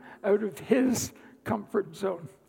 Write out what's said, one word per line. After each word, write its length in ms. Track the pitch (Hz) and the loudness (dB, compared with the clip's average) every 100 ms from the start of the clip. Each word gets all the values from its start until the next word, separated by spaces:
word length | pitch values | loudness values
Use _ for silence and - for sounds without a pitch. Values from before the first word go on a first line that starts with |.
| - - 196 | -18 -4 2
out 180 | 208 | 2
of 160 | 208 - | 2 -6
his 540 | - 247 262 233 - - - - - | 2 4 4 2 -2 -10 -20 -12 -4
comfort 500 | 214 - - 160 160 | -4 0 -2 -2 -4
zone. 320 | 190 175 165 - | -4 -4 -10 -20